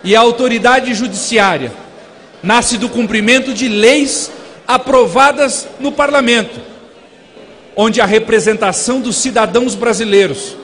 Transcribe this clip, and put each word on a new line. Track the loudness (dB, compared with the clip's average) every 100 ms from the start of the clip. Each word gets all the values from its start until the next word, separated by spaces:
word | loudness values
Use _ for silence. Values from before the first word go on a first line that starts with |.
e | 2 4
a |
autoridade | 4 2 0 2 2 2 0
judiciária | -4 -4 -6 -2 0 2 0 -6 -12 -20 -20 -20 -20 -20 -8
nasce | 0 0 0 -4
do | -4
cumprimento | -2 -2 0 2 2 0
de | -4 -2
leis | 2 4 4 0 -4 -8 -14 -20 -16 -4
aprovadas | -2 2 2 2 4 2 2 -2 -2 -10 -8
no | -6
Parlamento, | -2 0 2 2 0 -2 -12 -18 -20 -20 -20 -20 -20 -20 -20 -20 -20 -10 -2
onde | 0 2
a | 2
representação | 2 2 0 0 0 -2 -2 -2 -2
dos | -2 -4
cidadãos | -2 0 0 0 0 -2
brasileiros | -2 -2 2 2 2 -2 -10 -14